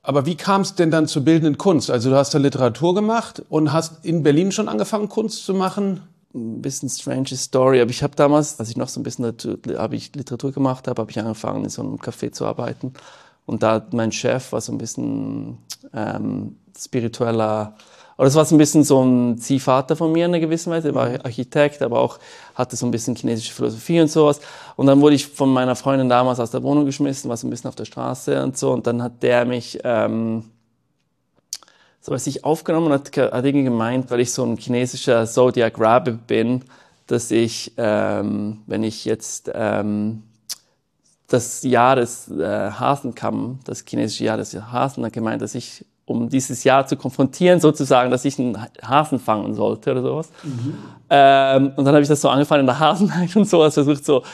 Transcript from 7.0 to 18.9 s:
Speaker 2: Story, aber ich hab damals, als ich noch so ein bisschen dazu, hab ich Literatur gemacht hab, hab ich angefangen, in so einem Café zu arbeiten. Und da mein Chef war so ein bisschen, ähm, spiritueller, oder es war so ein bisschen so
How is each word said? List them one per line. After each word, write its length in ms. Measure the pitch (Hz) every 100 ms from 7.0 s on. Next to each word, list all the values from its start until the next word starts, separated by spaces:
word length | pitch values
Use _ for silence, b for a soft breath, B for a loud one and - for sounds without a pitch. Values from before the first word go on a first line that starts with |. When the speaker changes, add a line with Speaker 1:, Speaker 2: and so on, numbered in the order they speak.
| - 131 135
Speaker 2:
Story, 460 | 131 - 135 131 131
aber 100 | 117
ich 100 | 120
hab 140 | 139
damals, 440 | - 143 147 147 -
als 100 | 113
ich 80 | 120
noch 100 | 127
so 120 | -
ein 40 |
bisschen 220 | 120 -
dazu, 320 | 120 113 120 - 120 62
hab 160 | 107
ich 220 | 117 -
Literatur 380 | 143 127 120 139
gemacht 340 | 135 135 127 -
hab, 100 | 120
hab 140 | 107
ich 80 | 113
angefangen, 460 | 110 107 107 107
in 40 | 104
so 140 | 110
einem 140 | 107 107
Café 340 | - - 120
zu 140 | -
arbeiten. 480 | 110 117 120 123 131 127 b b b b
Und 180 | - 113
da 220 | 110 110 110
mein 200 | 120 113
Chef 400 | - 123 127 -
war 100 | 127
so 100 | 117
ein 60 | 113
bisschen, 800 | 113 - 117 110 107 110 110 120 _ - 269
ähm, 680 | 113 107 104 104 101 107 - _ -
spiritueller, 1000 | - 127 117 117 120 113 107 107 107 b b b b
oder 120 | - 139
es 80 |
war 100 | 151
so 80 | 156
ein 60 | 156
bisschen 240 | 151 156
so 180 | 135